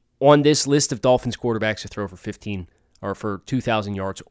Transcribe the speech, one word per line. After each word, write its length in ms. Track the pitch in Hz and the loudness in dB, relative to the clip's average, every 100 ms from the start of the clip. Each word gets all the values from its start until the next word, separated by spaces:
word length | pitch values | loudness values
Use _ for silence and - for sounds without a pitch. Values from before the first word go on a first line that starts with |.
| _ _ | _ _
on 220 | 139 147 | 6 6
this 240 | 143 151 139 | 6 2 2
list 260 | 151 - | 0 0
of 80 | 113 | 0
Dolphins 380 | 127 127 123 - | 2 2 0 -6
quarterbacks 420 | 120 110 110 104 | -4 -2 -2 -4
to 80 | 101 | -8
throw 180 | 104 98 | -10 -10
for 100 | 90 | -10
fifteen 520 | 107 - 107 98 85 _ _ _ | -12 -10 -8 -8 -10 _ _ _
or 140 | 101 | -10
for 280 | 95 107 98 - | -8 -6 -8 -4
two 140 | 127 | -4
thousand 340 | 120 110 101 | 0 -2 -2
yards 260 | 98 95 - - | -6 -6 -8 -10